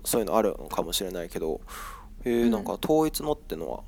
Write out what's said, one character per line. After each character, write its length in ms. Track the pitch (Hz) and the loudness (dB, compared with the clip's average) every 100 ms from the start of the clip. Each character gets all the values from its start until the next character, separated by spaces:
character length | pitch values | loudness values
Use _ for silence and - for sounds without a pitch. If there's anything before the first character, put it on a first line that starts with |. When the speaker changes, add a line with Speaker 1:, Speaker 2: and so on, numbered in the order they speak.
Speaker 1:
そ 140 | - 123 | -2 0
う 20 | |
い 40 | |
う 20 | 98 | 2
の 100 | 107 | 4
あ 60 | |
る 120 | 104 - | 2 0
の 100 | 80 | -6
か 140 | - | -4
も 100 | 85 | -2
し 100 | 87 | -2
れ 80 | 95 | -4
な 140 | 90 | -6
い 40 | 85 | -2
け 100 | - | 0
ど、 220 | 80 69 - - - - - - | 0 0 -6 -12 -12 -14 -16 -6
へ 60 | 123 | 2
ー、 160 | 120 120 | 4 6
Speaker 2:
う 20 | |
ん。 20 | |
Speaker 1:
な 80 | 110 | 4
ん 60 | |
か 100 | 90 | 0
統 320 | 95 - 156 156 | -2 2 4 4
一 160 | - | 0
の 100 | 151 | -2
っ 60 | 147 | -2
て 180 | - 82 | -4 -8
の 140 | 76 | -6
は 120 | 58 | -8